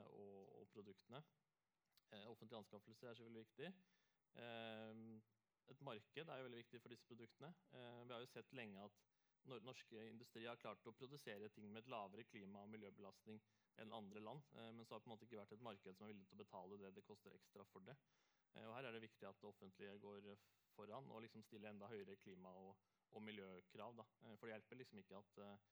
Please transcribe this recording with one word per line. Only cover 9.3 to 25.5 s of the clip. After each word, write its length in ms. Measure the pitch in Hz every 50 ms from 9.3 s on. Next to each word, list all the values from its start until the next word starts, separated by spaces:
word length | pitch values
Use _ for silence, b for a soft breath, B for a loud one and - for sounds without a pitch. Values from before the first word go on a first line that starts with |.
| B B -
nor-, 160 | 131 127 110 98
norske 400 | 127 123 - - - 113 107 113 110
industrier 400 | 113 113 120 - - 113 113 117
har 80 | 117 -
klart 260 | - 110 101 - -
å 60 | 117
produsere 560 | 107 - 131 127 147 143 - 120 104 101 104 107
ting 220 | - 113 107 101
med 140 | 107 113 113
et 60 | 131 123
lavere 320 | 107 101 95 101 107 -
klima- 320 | - - 110 98 95 101 101 101
og 40 | 107
miljøbelastning 720 | 110 107 101 98 98 104 101 98 - - - 110 107 107 - B B B B B B -
enn 140 | 113 107 110
andre 240 | 113 104 95 107 107
land, 240 | 110 107 131 151 139 - 117
eh, 140 | 113 113 113 113
men 80 | 117 113
så 100 | - 120
har 60 | 107
det 60 | -
på 40 | 127
en 60 | 110
måte 100 | 107 113 110
ikke 100 | 113 104
vært 140 | 101 - 107
et 80 | 107 123
marked 320 | 113 98 98 - 95 92
som 100 | 95 104
er 60 | 107
villig 160 | 104 98 95
til 80 | - 101
å 80 | 104 101
betale 340 | - 107 92 90 95 101
det 180 | 101 98 98 98
det 100 | 101 -
koster 240 | - 104 - - 98
ekstra 320 | 92 - - - - 101 95 -
for 80 | - 92 95
det. 80 | 117 139 - B B B B B B B B B B -
Eh, 100 | - 110
og 80 | 113 113
her 140 | 131 135 117
er 20 |
det 160 | 113 113 113
viktig 220 | 107 - - 101 98
at 100 | 98 -
det 80 | 107
offentlige 520 | 104 - - 101 95 92 - 101 98 101 104 104
går 320 | 104 101 101 104 101 101 101 - - - - - - -
foran 340 | - 104 104 110 131 135 123
og 100 | 113 113
liksom 220 | 117 - - 110 104
stiller 260 | - 117 104 104 107
enda 180 | 107 101 101
høyere 280 | 107 113 101 98 95 98 -
klima- 320 | - 104 92 90 92 92
og, 240 | 90 95 95 98 101 - B B B B B B
og 120 | - 107 107
miljøkrav, 720 | 107 104 101 95 95 92 90 92 - - 107 104 117 120
da. 100 | 113 107 - _ - 117
Eh, 80 | 117 104
for 120 | - 120
det 100 | 113 107
hjelper 180 | 104 - - -
liksom 240 | 127 123 - 107 101
ikke 180 | 95 - 95
at, 200 | 101 - - -
eh, 200 | 101 101 101